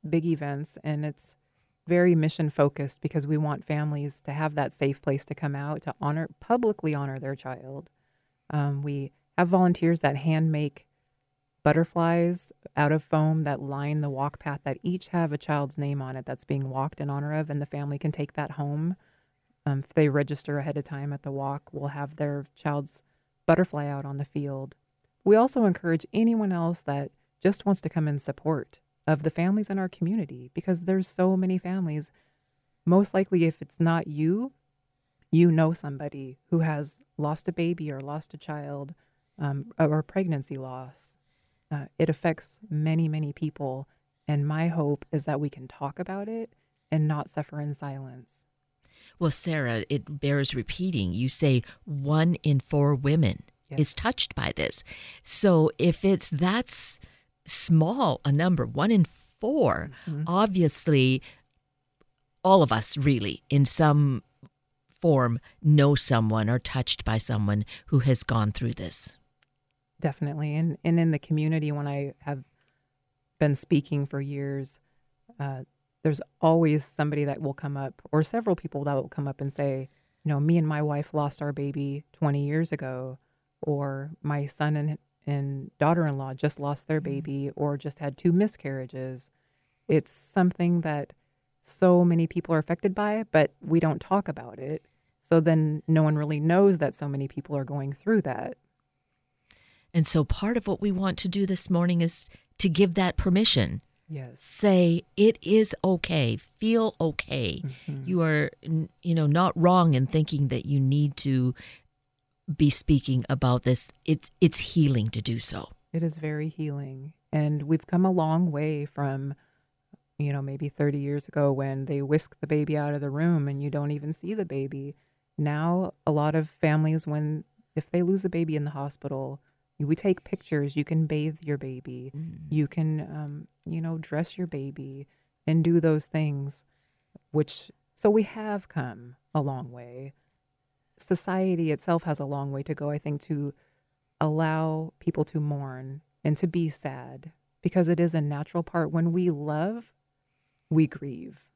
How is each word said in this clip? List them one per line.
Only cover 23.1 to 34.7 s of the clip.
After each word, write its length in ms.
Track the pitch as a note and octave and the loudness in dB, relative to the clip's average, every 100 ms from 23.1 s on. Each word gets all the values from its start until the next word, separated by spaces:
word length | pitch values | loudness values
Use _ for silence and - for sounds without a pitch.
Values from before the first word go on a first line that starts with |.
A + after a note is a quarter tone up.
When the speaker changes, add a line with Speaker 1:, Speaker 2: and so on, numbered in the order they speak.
| _ _ _ - | _ _ _ 2
Speaker 1:
butterfly 400 | F3 F#3 D3 C#3+ | 4 4 -2 -6
out 180 | C#3+ C#3 | -6 -8
on 120 | C#3 | -8
the 80 | C#3+ | -6
field. 500 | - C#3+ C3+ C#3 - _ _ _ _ | -6 -6 -8 -12 -16 _ _ _ _
We 120 | - G#3+ | 6 6
also 300 | B3+ C4 G#3+ | 6 4 2
encourage 400 | F3 F3 E3 - | 2 0 -2 0
anyone 380 | - A3+ A3+ G#3 | 0 2 2 0
else 300 | F3+ E3 F3 | 0 -2 -2
that 300 | - C#3+ C#3+ _ _ _ F#3 | -4 -4 -6 _ _ _ 0
just 200 | G3+ - | 2 0
wants 160 | G3 | 0
to 80 | D#3+ - | 0 0
come 120 | D3+ | 0
in 120 | C#3+ | -2
support 640 | - C3+ D#3 D3+ - _ _ _ - | -4 -6 -2 -2 -4 _ _ _ 0
of 160 | D#3 | 0
the 140 | D#3 - | 0 0
families 280 | F3 G#3 G#3 | 0 0 0
in 80 | G3 | -2
our 100 | F#3 - | -4 -4
community, 520 | E3+ A3 D3 B2+ B2+ | -2 -2 -4 -8 -12
because 260 | - F3+ F3 F3 | -8 -2 -2 2
there's 220 | F#3+ F#3 | 0 0
so 300 | - F#3 F#3+ | 0 2 4
many 200 | F#3 F#3 | 2 0
families. 520 | F3 F#3+ F3 D3+ C#3+ _ _ _ _ _ _ _ - | -2 -4 -4 -4 -8 _ _ _ _ _ _ _ 4
Most 280 | F3+ G3+ | 4 4
likely, 280 | F#3+ F#3+ F#3 E3 | 2 2 4 2
if 160 | - | 0
it's 180 | - - | -12 0
not 280 | E3 E3 - | 2 2 -2
you, 440 | D3+ D#3 G3 C4 _ _ | -2 0 0 -2 _ _